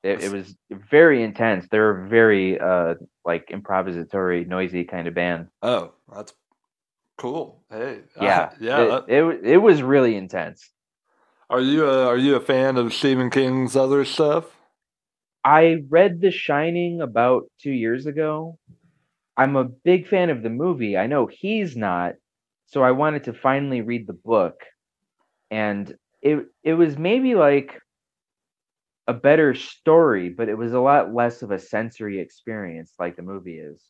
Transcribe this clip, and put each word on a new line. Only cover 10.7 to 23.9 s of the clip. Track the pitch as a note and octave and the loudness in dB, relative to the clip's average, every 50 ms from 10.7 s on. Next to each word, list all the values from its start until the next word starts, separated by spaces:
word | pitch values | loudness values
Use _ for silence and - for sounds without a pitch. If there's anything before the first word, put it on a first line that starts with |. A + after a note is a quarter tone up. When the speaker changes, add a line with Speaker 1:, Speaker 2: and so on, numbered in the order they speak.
| _ _ _ _ _ _ _ _ _ _ _ _ _ _ _ _ | _ _ _ _ _ _ _ _ _ _ _ _ _ _ _ _
Speaker 2:
Are | - B2+ | -2 -2
you | B2+ C3 C#3+ D#3 D#3 | 0 0 0 2 2
a, | C#3 C3+ C3 C3 | 2 2 2 2
are | B2 A#2+ B2+ | 2 2 2
you | C3 C#3 C#3 | 2 2 2
a | B2 | 0
fan | - - C3+ C3 C3 C3+ C3+ | 2 0 0 2 2 2 0
of | B2 A#2+ A#2 A2 | 0 -2 -2 -4
Stephen | - - C#3 C3+ B2+ B2+ B2 | 0 0 2 2 2 0 0
King's | - C3+ C3+ B2+ C3 C3 C3 A#2+ - | 0 0 0 2 0 -2 -2 0 0
other | C3+ C3+ C3 C#3 C#3+ C#3 | 0 2 2 2 0 0
stuff? | C#3 - - D#3+ D3 D3 E3 E3 - _ _ _ _ _ _ _ _ _ _ _ _ _ _ _ _ _ _ _ | -2 0 0 0 2 2 -2 -4 -6 _ _ _ _ _ _ _ _ _ _ _ _ _ _ _ _ _ _ _
Speaker 1:
I | C3+ D3+ D#3 E3 E3 E3 E3 C#3+ C3 | 4 6 6 6 6 4 0 -4 0
read | D3 E3 F#3+ G3+ F3 E3+ | 4 4 4 4 2 0
The | F3+ F#3+ | 0 0
Shining | F3+ - - - D3 C#3+ D#3 E3 E3+ F3 F3 F3 E3+ E3+ | 0 0 -4 -2 -2 -2 -2 -2 -2 -2 -4 -4 -4 -6
about | D#3 B2 G#2+ A2+ A#2+ B2+ B2+ A2+ - - _ _ | -8 -4 0 0 2 2 2 0 -2 -6 _ _
two | - C#3+ | -8 -6
years | C3+ B2 A2+ A2+ A#2+ C3 - | -4 -2 -2 -2 -4 -4 -6
ago. | D3+ C#3+ D3+ D#3 D#3 D3+ D#3 D#3+ E3 E3 _ _ _ - _ _ _ _ _ _ _ _ _ _ _ _ | -8 -6 -4 -4 -4 -4 -6 -10 -12 -16 _ _ _ -20 _ _ _ _ _ _ _ _ _ _ _ _
I'm | - C3 C3+ C#3 | 0 2 2 2
a | C3+ C3 | 0 -2
big | B2+ B2 _ _ E3+ F3+ F#3 F3+ | -2 -6 _ _ 2 2 2 2
fan | - G#3 F#3+ F3+ E3+ | 0 0 0 2 0
of | D3+ A#2+ | -2 -2
the | A2 A2+ | -4 -6
movie. | A2+ B2 D#3 F#3 F3 C3+ A#2 G#2 G2+ F#2 | -6 -2 -2 -2 -2 -2 -2 -2 -2 -2
I | G2 | -2
know | A#2+ D3 C#3+ A#2+ | 0 0 0 -2
he's | - - _ - G3 A3 A3 G3+ E3+ C3 | -2 -4 _ -8 -6 -4 -4 -4 -6 -6
not, | A#2 G#2+ G2 F2+ F2 E2+ F2 - _ _ _ _ _ _ _ _ _ _ | -6 -4 -2 -2 -2 -4 -6 -8 _ _ _ _ _ _ _ _ _ _
so | _ - C#3+ | _ -2 2
I | C3 B2+ | 2 2
wanted | B2+ C3 D3 D#3 D3+ C#3+ C#3 | 2 2 0 -2 -2 -4 -8
to | B2 | -10
finally | A2+ - - C3 C3+ C#3 C#3+ C#3 C3 B2 | -14 -4 -2 0 0 0 -2 -4 -4 -6
read | G#2+ A2+ | -4 -6